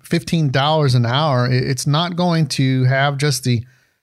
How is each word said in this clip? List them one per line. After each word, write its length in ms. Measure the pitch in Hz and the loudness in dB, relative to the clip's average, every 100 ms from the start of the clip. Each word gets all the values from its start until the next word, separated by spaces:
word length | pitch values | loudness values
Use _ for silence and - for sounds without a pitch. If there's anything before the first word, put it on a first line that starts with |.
fifteen 480 | - 170 165 170 147 | -4 -4 -2 -2 0
dollars 460 | 135 143 160 143 123 | 0 0 2 2 2
an 100 | 117 | 2
hour, 400 | 131 156 123 123 | 0 0 0 0
i-, 60 | |
it's 340 | 127 135 135 147 | 0 -2 -4 -2
not 300 | 147 175 175 | -2 -2 -2
going 320 | 180 165 156 | 0 0 0
to 360 | - 131 131 | 0 0 2
have 320 | 127 135 143 139 | 2 2 0 0
just 280 | 147 131 | -2 -2
the 200 | 127 120 - _ _ _ | -2 -2 -4 _ _ _